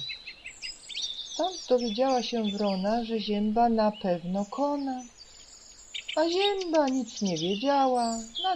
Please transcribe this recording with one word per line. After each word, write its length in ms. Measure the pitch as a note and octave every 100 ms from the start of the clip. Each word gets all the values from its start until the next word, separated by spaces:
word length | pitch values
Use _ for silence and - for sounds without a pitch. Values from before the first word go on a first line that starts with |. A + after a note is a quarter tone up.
| - - - - - - - - - - - - -
Stąd 320 | - F4 F4 -
dowiedziała 540 | B3 A#3+ G#3 C4+ B3
się 280 | A3+ A#3 G#3
wrona, 520 | G3+ G3+ F#3+ G3 A#3
że 160 | A3 A3+
zięba 500 | G#3 G#3 G#3+ A3+ A#3+
na 220 | A3+ G#3+
pewno 540 | G#3+ F#3+ F3 F3 G3 G3+
kona. 580 | - C#4+ C#4+ C4+ B3+ A#3+ - - - - - - - - - - D#4
A 140 | E4+
zięba 580 | F4+ G4+ G4 F4 D#4 C4+
nic 340 | C4 - -
nie 160 | G3 D#3+
wiedziała, 800 | F3 G3+ C#4 C#4 C4 B3 A#3 A3+ A3+ -
na 120 | F#4+